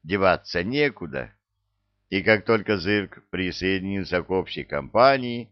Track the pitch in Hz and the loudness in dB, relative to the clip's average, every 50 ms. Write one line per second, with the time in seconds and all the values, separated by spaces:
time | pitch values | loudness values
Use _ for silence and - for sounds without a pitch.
0 | - 78 98 98 95 92 85 78 _ - - 87 87 107 127 143 147 143 - - | -4 -2 0 2 4 4 4 2 _ -6 -4 -4 -2 -2 0 0 0 0 -2 -6
1 | 90 76 65 67 60 52 _ _ _ _ _ _ _ _ _ _ _ _ _ _ | -12 -8 -8 -8 -8 -8 _ _ _ _ _ _ _ _ _ _ _ _ _ _
2 | _ _ 95 98 87 107 110 101 - - 113 110 95 - 107 95 80 95 104 104 | _ _ -4 0 4 4 4 4 4 2 0 0 2 0 -2 0 2 0 0 0
3 | 98 90 - - _ _ - 90 92 90 85 - 92 95 95 95 92 98 98 98 | 0 -4 -12 -20 _ _ -6 -4 -4 -4 -4 -2 -2 0 0 0 -2 -4 -4 -4
4 | 90 - 87 90 80 - 92 92 82 - - - 69 _ 73 71 69 - - 107 | -4 -2 -2 -2 -2 0 -2 -2 -2 -4 -8 -10 -8 _ -6 -6 -6 -2 2 4
5 | 123 135 139 131 123 120 120 120 117 _ | 6 6 4 2 -2 -6 -6 -8 -10 _